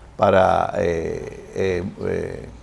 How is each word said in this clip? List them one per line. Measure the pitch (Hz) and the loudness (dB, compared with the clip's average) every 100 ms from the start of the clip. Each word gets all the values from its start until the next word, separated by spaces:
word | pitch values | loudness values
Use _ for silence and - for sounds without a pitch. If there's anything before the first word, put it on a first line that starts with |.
| - - | -18 0
para, | 101 95 92 85 87 95 | 4 6 6 4 0 0
eh, | 90 82 82 82 - - - - | 0 0 -4 -6 -10 -14 -10 -4
eh, | 95 87 95 - | -2 -2 -4 -6
eh, | 98 87 85 87 - - | -6 -4 -6 -10 -14 -18